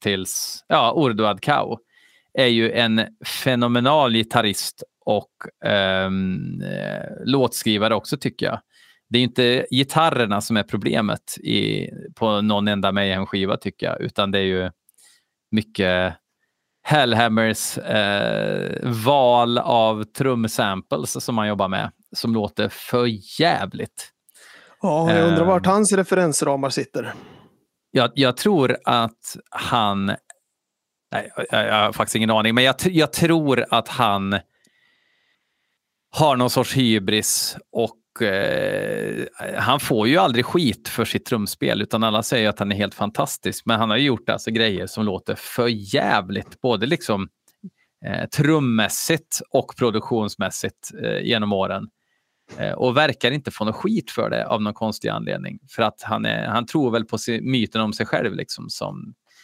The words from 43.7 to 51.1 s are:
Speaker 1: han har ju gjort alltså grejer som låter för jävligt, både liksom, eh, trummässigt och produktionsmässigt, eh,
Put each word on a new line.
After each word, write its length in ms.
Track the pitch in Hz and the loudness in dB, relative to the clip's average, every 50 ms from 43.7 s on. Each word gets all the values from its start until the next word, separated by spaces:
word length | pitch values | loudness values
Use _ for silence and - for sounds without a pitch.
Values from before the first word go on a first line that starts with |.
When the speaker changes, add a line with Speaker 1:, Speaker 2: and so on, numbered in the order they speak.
| 117 107 | 0 0
Speaker 1:
han 100 | 113 110 | 2 2
har 60 | 107 | 2
ju 80 | 123 143 | 2 2
gjort 240 | 143 120 - - - | 2 0 0 -2 -4
alltså 220 | 107 101 - 117 | -4 -4 -2 -2
grejer 360 | 110 113 113 110 98 90 92 | 0 0 2 2 0 -2 -4
som 180 | 95 - - 107 | -6 -4 -2 -2
låter 300 | 104 92 92 - - 107 | -2 -2 -4 -4 -6 -8
för 340 | - - - - - 120 120 117 107 101 98 - | -8 -8 -10 -2 -2 0 0 0 -2 -6 -2 -2
jävligt, 640 | 139 - - - 107 95 92 101 110 - - - - | 0 2 2 2 0 0 -2 -6 -8 -8 -10 -14 -6
både 260 | - 127 117 101 107 | -2 0 0 0 0
liksom, 420 | 131 170 165 - - 110 98 98 - _ _ _ _ _ _ - 185 _ _ _ _ _ _ - | 0 -2 -2 0 -2 -2 -2 -2 -6 _ _ _ _ _ _ -20 -20 _ _ _ _ _ _ -10
eh, 220 | - 95 85 - - | -8 -6 -6 -6 -6
trummässigt 1120 | - - 151 147 160 156 139 123 117 110 107 98 - - - - 165 160 - - - - - _ | -2 0 2 2 4 2 2 2 2 2 2 0 -2 -4 -2 0 0 -2 -2 -6 -8 -8 -8 _
och 260 | - 135 120 - - | 0 0 0 0 -4
produktionsmässigt, 1120 | - 127 120 104 110 - - 123 113 107 101 - - 101 92 - - - 104 - _ - - - - 113 | -2 0 0 0 0 -2 -2 -2 -2 -2 -2 -4 -4 -6 -6 -6 -6 -8 -8 -8 _ -20 -18 -14 -8 -6
eh, 160 | 110 | -4